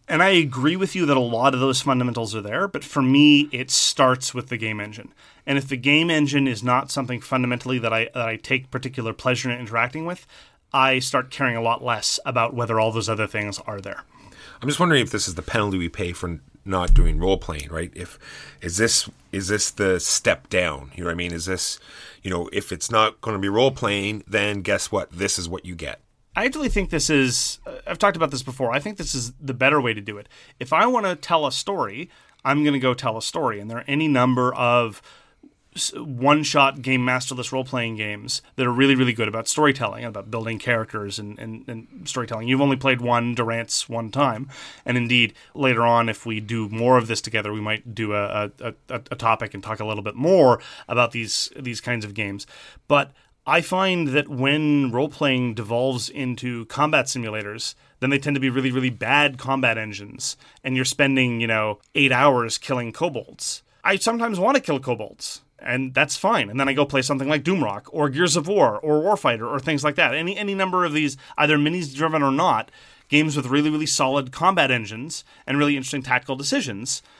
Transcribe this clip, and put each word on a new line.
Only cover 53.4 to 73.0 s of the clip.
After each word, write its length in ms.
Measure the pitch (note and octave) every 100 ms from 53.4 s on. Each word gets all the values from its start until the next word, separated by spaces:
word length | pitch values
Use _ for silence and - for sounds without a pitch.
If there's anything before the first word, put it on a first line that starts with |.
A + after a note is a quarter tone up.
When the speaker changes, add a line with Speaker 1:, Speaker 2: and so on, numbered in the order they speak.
| -
Speaker 1:
I 140 | E3
find 480 | E3+ F#3 F#3+ F3+ D3+
that 200 | C#3+ D3
when 640 | C3 C3+ D3+ D3+ D3 C3+
role-playing 640 | A#2 D3+ - C#3+ C3 B2
devolves 560 | A2 G#2+ A#2 C3 B2 -
into 560 | - B2+ A#2 B2 A#2
combat 420 | A2 - D3+ D3+ C3
simulators, 680 | B2+ A2+ G#2+ G#2 A2 - - _ -
then 80 | C3
they 100 | C#3
tend 180 | D3 C#3
to 40 |
be 80 | C3
really, 220 | B2+ C3
really 180 | B2+ B2+
bad 480 | A2+ A2+ C#3 D3 B2
combat 400 | B2+ C3+ B2 A2
engines, 640 | G#2+ G2+ G#2 - - - - _
and 140 | C3 C3
you're 100 | C3
spending, 560 | - C#3 C3+ B2+ A#2
you 40 | A#2
know, 320 | A2 G#2+ G2+ _
eight 160 | D3 C3+
hours 460 | B2 C#3+ B2 A#2 -
killing 340 | - B2+ A#2
kobolds. 720 | - E3 B2 - - - - _ _
I 120 | - G3
sometimes 440 | A3+ A#3 A#3 F#3+
want 160 | G#3+ C#4+
to 60 |
kill 180 | - C#3
kobolds, 600 | B2+ A#2 G#2+ - - - _ _
and 340 | - B2+ C3
that's 240 | C3 - -
fine. 320 | G3 G#3+ G#2
And 100 | A#2+
then 120 | C3+
I 20 |
go 140 | C3+ C#3+
play 160 | C3+
something 260 | C3 C#3 C#3
like 160 | D3+
Doomrock 380 | D3 F#3+ A2+ G2+ -
or 180 | D#3+ C#3+
Gears 260 | C3 F3
of 140 | E3+ D#3
War 300 | G3+ B2+ G#2+
or 240 | D#3 D3+
Warfighter 440 | F3+ G#3 C#3 A#2 A#2
or 140 | C#3
things 240 | E3 C#3+
like 120 | D3 D3
that. 180 | D3
Any, 240 | C#3+ E3+ G3+
any 160 | G3+
number 320 | F#3+ F#3 F#3 F3
of 80 |
these, 240 | D3+ D3 C3 - -
either 220 | D3+ D3+
minis 360 | D3 F3+ D3
driven 280 | C3+ D#3+ D#3
or 100 | C#3
not, 380 | C3+ F3+ A2 - - - -